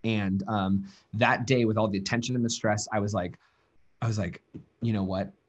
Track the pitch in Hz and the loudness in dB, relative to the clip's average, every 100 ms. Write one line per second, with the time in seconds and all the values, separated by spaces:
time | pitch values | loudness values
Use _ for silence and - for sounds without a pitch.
0 | 113 110 98 98 104 107 95 98 98 - | 0 0 0 -2 0 0 2 0 -2 -16
1 | _ 107 117 123 113 127 113 107 107 98 | _ 2 4 4 2 4 4 2 0 0
2 | 98 117 117 127 117 - 110 104 - 110 | -2 -2 0 0 -2 0 0 0 0 -2
3 | 104 104 90 - _ _ _ _ _ _ | 0 -2 -4 -10 _ _ _ _ _ _
4 | 113 107 87 85 _ - - _ 117 107 | -2 -2 -4 -6 _ -18 -18 _ -2 0
5 | 95 95 101 - | 0 -2 -4 -10